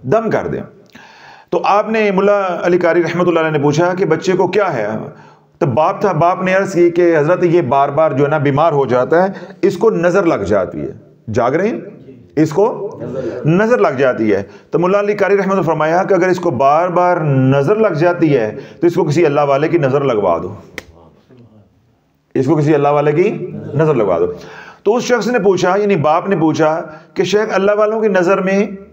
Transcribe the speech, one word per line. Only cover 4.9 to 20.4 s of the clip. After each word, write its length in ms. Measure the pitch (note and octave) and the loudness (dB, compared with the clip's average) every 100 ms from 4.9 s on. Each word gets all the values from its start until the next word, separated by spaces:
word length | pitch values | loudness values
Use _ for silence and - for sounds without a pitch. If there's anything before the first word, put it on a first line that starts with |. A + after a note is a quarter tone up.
| A2 - - - - _ _ | -6 -10 -16 -20 -20 _ _
तो 60 | D#3 | -2
बाप 300 | B2 D#3+ G3 | 0 0 0
था, 100 | G#3 D#3+ | -2 0
बाप 280 | E3+ F#3 | 0 0
ने 100 | F#3 | 0
अर्ज़ 220 | F#3+ G3 E3 | 0 0 2
की 140 | F3 | 2
कि 100 | E3+ F3 | 4 2
"हज़रत, 320 | E3 C#3+ F3+ F3+ | 2 2 0 2
ये 160 | E3+ | 2
बार 280 | C3+ C#3 C#3 | 2 2 2
बार 200 | C#3+ D#3+ | 2 0
जो 100 | C3+ | 2
है 60 | C#3+ | 0
ना 80 | D#3 | 2
बीमार 320 | C#3+ C#3 E3 | 0 2 2
हो 120 | D3 C3 | 2 0
जाता 360 | B2 B2+ D#3+ | 0 2 0
है, 340 | F#3+ F#3+ - - | 0 -4 -16 -4
इसको 260 | G3 F#3+ A3 | -2 2 0
नज़र 340 | F3+ E3+ F3+ E3+ | 2 0 2 0
लग 160 | C3 F#2+ | -2 0
जाती 320 | G2+ F2+ - | 0 -2 -6
है।" 200 | C#2 - - _ - | -10 -12 -20 _ -6
जाग 240 | A2 A#2+ D3+ | -2 0 0
रहे 120 | G#3 | -2
हैं? 240 | C4 - - - - - - | -4 -12 -20 -20 -20 -8 -2
"इसको 280 | D#3 F#3+ A3 C4+ G3+ - A#2+ B2+ A#2 - D3 | 0 2 0 -2 -10 -10 -10 -8 -8 -4 0
नज़र 320 | E3+ A3 A#3+ | 2 2 2
लग 180 | F#3+ C3 | 2 2
जाती 320 | C3+ G#2+ A2 | 0 0 0
है।" 120 | G2 G2+ - _ | 0 -4 -16 _
तो 80 | - | -2
मुल्ला 200 | F3+ G3+ | 0 0
अली 140 | G3+ G#3 | 0 -2
कारी 200 | F#3+ G3 | 0 0
रहमतुल्लाह 300 | F#3+ F#3+ D#3+ | 0 0 0
फरमाया 380 | D#3 D#3 E3+ | 0 0 0
कि 100 | G3 | 0
अगर 160 | F#3+ F#3 | 0 2
इसको 220 | F3+ F3 | 0 -2
बार 360 | A#2 C3+ D3+ F3+ | 0 2 2 2
बार 300 | F3 F3+ E3+ | 0 2 0
नज़र 540 | D#3 C3+ C3 C#3 C#3+ G#3+ | 0 2 2 2 2 2
लग 160 | G#3+ D3 | 0 2
जाती 320 | F3 F3 E3 | 0 2 2
है 200 | C3+ G#2+ - - - | 2 0 -6 -16 -2
तो 60 | E3+ | -2
इसको 160 | E3+ E3 | 0 0
किसी 180 | D3 | 2
अल्लाह 220 | D#3+ C#3+ C#3+ | 2 2 0
वाले 220 | C#3 D#3 | 0 0
की 80 | E3 | 0
नज़र 240 | C#3 C#3 C#3 | 0 0 0
लगवा 320 | A2 F#2+ | 0 0
दो, 160 | E2+ | -2